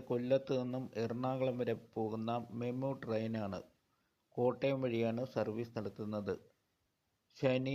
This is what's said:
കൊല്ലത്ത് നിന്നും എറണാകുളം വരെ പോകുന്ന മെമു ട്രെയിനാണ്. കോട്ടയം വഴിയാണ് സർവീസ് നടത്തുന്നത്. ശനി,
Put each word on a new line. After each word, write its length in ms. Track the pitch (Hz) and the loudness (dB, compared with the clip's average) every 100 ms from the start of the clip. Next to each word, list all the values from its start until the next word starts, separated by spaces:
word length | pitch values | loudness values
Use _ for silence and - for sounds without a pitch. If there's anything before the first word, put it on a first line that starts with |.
കൊല്ലത്ത് 500 | 127 120 123 135 - 131 | 0 0 4 2 4 -2
നിന്നും 280 | 123 127 127 107 | 0 -4 -4 -2
എറണാകുളം 600 | 117 120 131 131 131 123 | -2 0 -2 0 0 0
വരെ 180 | 113 110 - | 0 -2 -4
പോകുന്ന 420 | 113 110 110 113 120 117 | -2 -2 0 -2 -2 -4
മെമു 380 | 117 120 127 135 | -4 -4 -2 -2
ട്രെയിനാണ്. 680 | 131 117 110 113 113 101 92 - _ _ _ _ _ _ - | -2 -2 0 0 -2 -2 -4 -8 _ _ _ _ _ _ 2
കോട്ടയം 420 | 123 120 139 135 | 2 4 2 2
വഴിയാണ് 420 | 127 117 117 117 127 | 2 2 2 2 0
സർവീസ് 480 | 120 110 107 117 113 | 0 0 -2 -4 -4
നടത്തുന്നത്. 600 | 101 - 107 107 98 90 - _ _ _ _ _ _ _ _ - | -6 -6 -4 -2 -2 -4 -6 _ _ _ _ _ _ _ _ 0
ശനി, 360 | 135 127 131 | 2 2 0